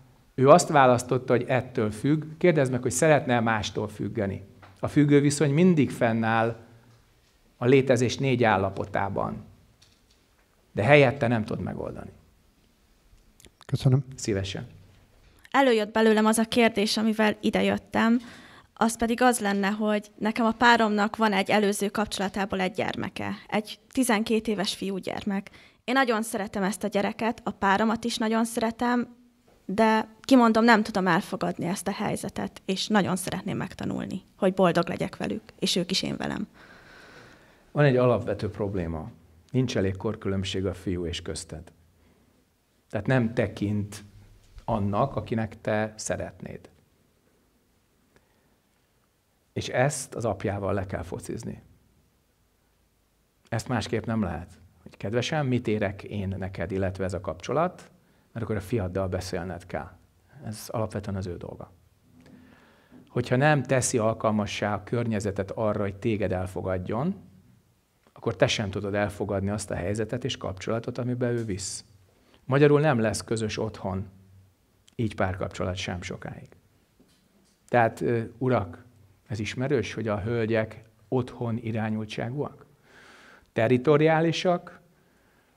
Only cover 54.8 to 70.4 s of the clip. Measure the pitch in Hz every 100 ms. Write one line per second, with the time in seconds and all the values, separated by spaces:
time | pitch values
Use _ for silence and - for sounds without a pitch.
54.8 | - - 98 120 120 160 139 123 120 107
55.8 | 101 101 - 104 95 95 92 - 85 95
56.8 | 95 92 95 87 - 80 - 135 175 180
57.8 | - _ _ _ _ - 107 107 - 120
58.8 | 92 90 95 92 95 90 87 87 - 78
59.8 | 69 - _ _ _ 143 135 107 - -
60.8 | 110 107 104 98 95 85 - - - _
61.8 | _ _ _ - - - - - _ _
62.8 | _ - - - 123 127 147 151 123 131
63.8 | - 123 107 110 113 107 101 - 104 101
64.8 | - 120 117 107 98 92 95 - 110 104
65.8 | 98 95 120 104 98 92 92 95 98 92
66.8 | 92 107 160 202 - - _ _ _ _
67.8 | _ _ _ - - 110 131 - 104 101
68.8 | 101 101 104 - 101 98 98 104 - 95
69.8 | 90 107 110 123 - -